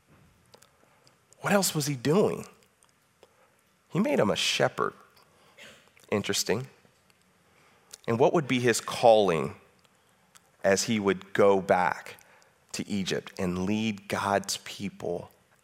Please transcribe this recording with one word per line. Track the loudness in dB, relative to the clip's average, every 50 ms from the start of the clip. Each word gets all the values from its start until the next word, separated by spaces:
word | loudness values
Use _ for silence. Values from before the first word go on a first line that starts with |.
| _ _ _ _ _ _ _ _ _ _ -20 _ _ _ _ _ _ _ _ _ _ _ _ _ _ _ _ _
What | -2 0 2
else | 2 2 0 -2
was | -2 -4
he | -4 -4
doing? | -4 0 2 2 4 2 2 0 -4 -8 -14 -18 _ _ _ _ _ _ _ _ _ _ _ _ _ -20 -20 _ _ _ _ _ _ _ _ _ _ _ _
He | -2 -2
made | 0 2 2 2
him | 2 2
a | 0
shepherd. | 0 -2 -2 0 0 0 -2 0 -2 -4 -4 -6 -8 -18 _ _ -20 -20 _ _ _ _ _ _ -20 -20 -20 -20 -20 _ _ _ _ -8 -4
Interesting. | -4 -2 -2 -2 -4 -2 -2 -2 -2 -4 -4 -8 -16 _ _ _ _ _ _ _ _ _ _ _ _ _ _ _ _ _ _ _ _ _ _ _ -20 -12 _ -4
And | 0 2
what | 2 2 2
would | 0 0 0
be | -2 0
his | 2 2 0 0
calling | -2 -8 -2 4 6 6 6 6 6 4 2 0 -2 -4 -8 -12 -20 _ _ _ _ _ _ _ _ _ _ _ _ _ _ _ _ _ _ _ 0
as | 2 2 2 0
he | -2 -2 0
would | 0 0 0 -2 -4 -4 0
go | 4 6 6 6 4
back | 4 2 2 2 2 0 -2 -4 -8 -14 -18 -20 -20 _ -20 _ _ _ _ _ _ _ -10
to | -10 -8 -4
Egypt | -4 -4 -2 -2 -4 -6 -6 -8 -8 -6
and | -4 -4 -2 -2 -2
lead | -2 -2 -2 -2 -4 -4 -6 -8 -8
God's | -6 -4 -2 0 0 0 -2 -4 -8 -10
people | -10 -14 -14 -12 -12 -12 -12 -10 -8 -8 -8 -8 -10 -12 -18 _ _ _ _ _